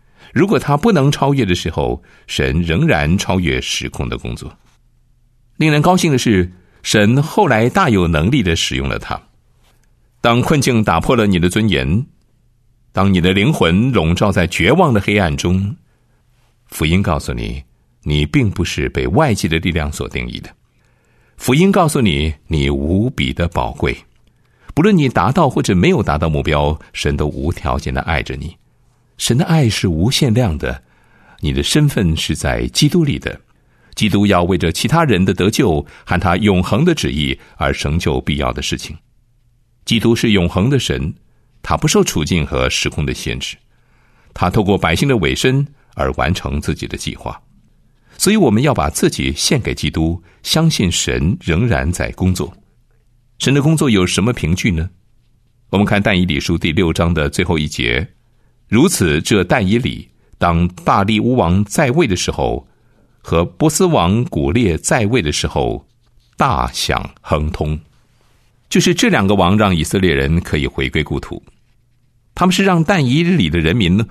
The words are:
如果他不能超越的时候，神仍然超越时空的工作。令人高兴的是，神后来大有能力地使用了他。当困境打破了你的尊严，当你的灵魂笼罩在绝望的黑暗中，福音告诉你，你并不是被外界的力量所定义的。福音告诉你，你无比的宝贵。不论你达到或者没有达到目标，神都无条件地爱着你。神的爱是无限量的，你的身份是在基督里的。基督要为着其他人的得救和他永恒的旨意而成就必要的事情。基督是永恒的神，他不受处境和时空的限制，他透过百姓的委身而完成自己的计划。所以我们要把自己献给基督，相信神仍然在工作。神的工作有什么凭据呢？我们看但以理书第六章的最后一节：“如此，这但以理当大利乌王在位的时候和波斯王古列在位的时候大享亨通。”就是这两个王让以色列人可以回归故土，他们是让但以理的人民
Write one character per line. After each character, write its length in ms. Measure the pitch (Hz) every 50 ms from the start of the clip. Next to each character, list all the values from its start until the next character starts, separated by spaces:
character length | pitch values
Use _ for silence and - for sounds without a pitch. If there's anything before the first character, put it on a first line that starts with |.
| _ _ _ _ - - -
如 140 | 120 190
果 100 | 202 196
他 180 | 131 - 147 143
不 160 | 143 - 233
能 200 | 196 143 135 147
超 240 | 147 - 143 139 143
越 100 | 135 113
的 80 | 92 87
时 160 | - - 85
候， 340 | - 82 67 60 62 - - _ - _ _
神 360 | - - - 69 65 67 85 87
仍 220 | 82 80 - 160
然 300 | 160 104 76 73 76 90
超 220 | - - - 95 95
越 220 | 87 71 64 62
时 260 | - - - - - 65
空 200 | - - 69 58
的 80 | 58
工 180 | - - 58 60
作。 220 | - - 73 - _ _ _ _ _ _ _ _ _ _ _ _ _ _ _ _ _ _ _ _
令 160 | - - 156
人 100 | 147 151
高 160 | 147 180 185
兴 140 | 180 180 165
的 80 | 135 120
是， 320 | - 123 104 92 87 90 - - _ _ _ _ -
神 400 | - - 107 104 107 123 143 147
后 240 | 156 - 214 202
来 200 | 147 117 107 117
大 220 | 127 - 196 190 139
有 180 | 107 95 87
能 220 | 82 82 76 80 113
力 140 | 151 135 92
地 120 | 87 82
使 200 | - - - -
用 120 | 65 69
了 120 | 65 52 52
他。 200 | - - - - - _ _ _ _ _ _ _ _ _ _ _ _ _ _ _ _ _ _ _
当 180 | - 117 117 123
困 220 | 117 - 143 143
境 220 | - 135 123 113 104
打 160 | 104 82 82
破 160 | - - 131
了 100 | 117 107
你 140 | 101 92 85
的 100 | 85 87
尊 180 | - 107 110
严， 380 | 104 82 67 64 69 90 117 143 - _ _ _ _ _ _ _ _ _ _ _ _ _ _ _ _
当 200 | - 92 98 98
你 80 | 95 87
的 140 | 80 92 95
灵 180 | 98 104 143
魂 400 | 156 - 90 82 85 101 120 135
笼 220 | 120 92 78 80 87
罩 180 | - 107 101
在 140 | - 92 85
绝 260 | 82 - - 82 101
望 220 | 143 180 180 143 117
的 80 | 98
黑 160 | - 107 104
暗 180 | 104 95 78 71
中， 400 | - - 87 92 95 98 101 147 - _ _ _ _ _ _ _ _ _ _ _ _ _ _ _ _ _
福 180 | _ - - 78
音 160 | 78 87 98
告 160 | - 101 78
诉 160 | 69 - - 65
你， 300 | 58 55 55 - 69 - _ _ _ _ _ _ _ -
你 200 | 73 73 76 76
并 280 | - - 147 120 95
不 120 | 78 - 85
是 240 | - - - 69 62
被 180 | - 69 64
外 260 | 64 90 139 160 131 101
界 140 | - -
的 100 | 82 80
力 140 | 80 - 90
量 200 | 80 82 73 71
所 160 | 73 - 65
定 200 | 52 - 67 60
义 120 | 60 50 50
的。 80 | - - - _ _ _ _ _ _ _ _ _ _ _ _ _ _ _ _
福 180 | - - - 131
音 160 | 156 190 196
告 160 | 196 202 170
诉 140 | 151 - 147
你， 300 | 117 95 73 71 76 80 73 - _
你 240 | - 82 73 67 69
无 400 | 71 67 71 78 90 98 110 -
比 240 | - - 69 64 65
的 140 | - 85
宝 240 | 82 - 71 62 57
贵。 260 | 60 - - 64 58 - - _ _ _ _ _ _ _ _ _ _ _ _ - -
不 80 | - 170
论 120 | 220 208
你 140 | 165 143 120
达 220 | - - 85 110
到 180 | 139 185 170 -
或 120 | - 147
者 140 | 135 - 98
没 140 | 87 - 175
有 140 | 190 127 76
达 160 | 78 73 73
到 100 | 85 82
目 140 | 76 71 65
标， 360 | 76 73 73 73 73 76 - - - -
神 240 | - - 76 71
都 80 | 73 76
无 260 | 73 - 67 69 82
条 280 | 87 - - 67 62 67
件 120 | - -
地 100 | 64 65
爱 200 | - - 80 65
着 140 | 57 - 65
你。 200 | 67 69 85 - _ _ _ _ _ _ _ _ _ _ _ _
神 180 | - - - 117
的 80 | 139 185
爱 220 | - 160 160 135
是 200 | 110 - - -
无 240 | 95 80 78 90 127
限 200 | - - 156 120
量 240 | 107 123 127 92 78
的， 280 | 67 - 64 65 - - _ _ _ _ _ _ _ _ _ - -
你 120 | - 73
的 120 | 65 69 -
身 260 | - - 151 151 143
份 260 | - 131 95 80 80
是 200 | - - - 76
在 320 | - - 71 60 57 60
基 200 | 60 - - 147
督 160 | 147 - 175 156
里 140 | 139 73
的。 220 | - - - - - _ _ _ _ _ _ _ _ _ _ -
基 120 | - 110
督 200 | 101 98 101 104
要 160 | 101 95 87 87
为 160 | 87 95 82
着 120 | 90 82
其 160 | 80 - -
他 160 | 113 156 170 165
人 220 | 135 104 87 95
的 80 | 104 92
得 160 | - 92 104
救 340 | - - 139 95 78 73 - - - - -
和 140 | - 92 87
他 180 | 92 87 87
永 240 | - 107 104 95 90
恒 240 | 92 - 104 113 165
的 80 | 180 160
旨 180 | - - 65
意 240 | 65 78 73 65 65 - - - -
而 180 | - 71 69 69
成 240 | - - 71 78
就 240 | 85 - 82 67 64
必 160 | - - 73
要 160 | 71 67 62 60
的 80 | -
事 160 | - - 69
情。 180 | - - - 82 - _ _ _ _ _ _ _ _ _ _ _ _ _ _ _ _ _
基 140 | - 117 110
督 160 | 107 113 117
是 160 | - - 117 101
永 140 | 95 85
恒 220 | 85 - - 98 131
的 80 | 143
神， 340 | 123 - - 69 62 67 80 - - _ _ _ _ _ _ _ _ -
他 120 | - 80
不 120 | 76 -
受 160 | 151 - 208 190
处 200 | - - 90 76
境 220 | 78 92 82 73
和 240 | - - 64 64 62
时 220 | - - - -
空 120 | - - 73
的 80 | 65
限 280 | 62 - - 64 57 -
制， 180 | - - - - _ _ _ _ _ _ _ _ _ _ _ _ _ _ -
他 160 | - - 90
透 120 | - 113 98
过 140 | 98 98
百 180 | 87 - 82 85
姓 120 | 87 143
的 100 | 143 127
委 160 | 107 78 67 69
身 340 | - - 127 131 139 143 - - _ _ _ _
而 160 | - 69 67
完 200 | 64 - 64 78
成 300 | - - - 67 69 73
自 140 | - 80 76
己 100 | - -
的 100 | - -
计 200 | - - - -
划。 260 | - - - - - _ _ _ _ _ _ _ _ _ _ _ _ _ _ - -
所 120 | - 190
以 60 | 214
我 140 | 214 175 117
们 100 | 104 113
要 100 | 139 147
把 160 | 120 107 71
自 220 | 73 - - - -
己 240 | - - 67 65 71
献 240 | - - - - 131
给 140 | - 69 -
基 160 | - - 73
督， 320 | - 82 80 82 85 - - _ _ _ -
相 260 | - - 156 165 160
信 220 | - - 107 85
神 440 | - - - - 62 62 71 87 - -
仍 240 | - 90 78 87 123
然 260 | 117 92 65 67 85
在 200 | 87 - 62 57
工 200 | - - 92 92
作。 240 | 90 - - - - - _ _ _ _ _ _ _ _ _ _ _ _ _ _ _ -
神 120 | - 139
的 120 | 135 143 139
工 120 | 156 165
作 140 | 147 156 131
有 160 | 107 95 90
什 180 | 90 - - 95
么 80 | 120
凭 240 | 120 - - 78 90
据 140 | - - 113
呢？ 180 | 85 80 82 - - _ _ _ _ _ _ _ _ _ _ _ _ _ _ _
我 60 | -
们 60 | 98 104
看 160 | - 107 101
但 200 | 101 113 98 90
以 40 | 90
理 160 | 87 76 67
书 160 | - - 85
第 160 | 82 - 87
六 220 | 76 98 92 80 78
章 180 | - 85 85
的 180 | 85 80 73 73
最 140 | - - 90
后 140 | 90 87
一 100 | 78 76
节 400 | 76 - - 60 58 58 67 - - _ _ _ _ _ _ _ _ _ _ _ _
：“如 180 | 104 117 147
此， 320 | 196 - - 98 80 73 80
这 220 | - - 117 98 90
但 240 | - 151 127 98
以 120 | 92 110 120
理 280 | 127 76 60 - - - _ _ _ _ -
当 300 | - 90 87 82 85 87 87 - - -
大 180 | 151 127 104 98
利 160 | 107 110 104
乌 160 | 110 120 131
王 300 | 123 90 82 90 98 104
在 240 | - - - 151 127
位 140 | 131 170 165
的 100 | 110 90
时 140 | - - -
候 380 | - - 67 57 58 - - _ _ _ _ _ _ _ _ _ _ _
和 240 | - - - 85 -
波 240 | - - - 151 160
斯 160 | 151 - 190
王 380 | 175 151 113 85 87 101 117 127
古 260 | - - 76 69 71
列 260 | 90 127 120 90 78 73
在 260 | - - 160 131 107
位 160 | 101 127 120
的 100 | 85 73
时 160 | - - -
候 400 | 78 - 76 64 58 55 55 - _ _ _ _ _ _ _ _ _ _
大 340 | - 156 135 90 64 62 64 -
享 360 | - - - 65 - - - - _
亨 280 | - - 80 76 76 78
通。” 280 | - - 80 76 78 73 - _ _ _ _ _ _ _ _ _ _ _ _ _ _ _ _ -
就 120 | - 190
是 120 | - 180 170
这 140 | - -
两 180 | 233 170 117 98
个 100 | 95 104
王 220 | 101 87 87 101
让 160 | 107 107 98 90
以 80 | 80
色 160 | 73 - -
列 160 | 98 90 87 71
人 280 | 67 69 73 82 85
可 160 | - - -
以 100 | 76 67
回 220 | 60 - - 67 67
归 120 | - 80
故 160 | 76 - 73 67
土， 220 | - - - - - - _ _ _ _ _ _ _ _ _ _ _ _ _ _ _ _ _
他 100 | - 175
们 60 | 185
是 140 | 180 - 196
让 180 | 190 180 165 156
但 220 | - 202 170 135
以 180 | 120 131 160 170
理 260 | 170 190 151 92 76
的 100 | 78 87
人 140 | 78 78 -
民 300 | - 95 82 90 107 117 -